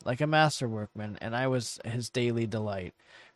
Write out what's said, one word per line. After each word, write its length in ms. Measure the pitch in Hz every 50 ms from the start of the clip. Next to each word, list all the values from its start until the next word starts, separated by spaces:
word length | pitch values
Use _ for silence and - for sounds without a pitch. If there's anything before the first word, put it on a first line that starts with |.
| -
like 160 | - 127 123
a 80 | 151 151
master 400 | 156 156 156 151 - - 135 117
workman, 500 | 110 110 107 101 - 107 107 107 104 -
and 120 | - 110 113
I 140 | 120 131 131
was 320 | 127 127 113 - - - -
his 240 | - 110 123 120 -
daily 380 | - 127 120 120 117 117 117 110
delight, 480 | 101 110 107 104 101 98 90 87 - _ _ - - - - - _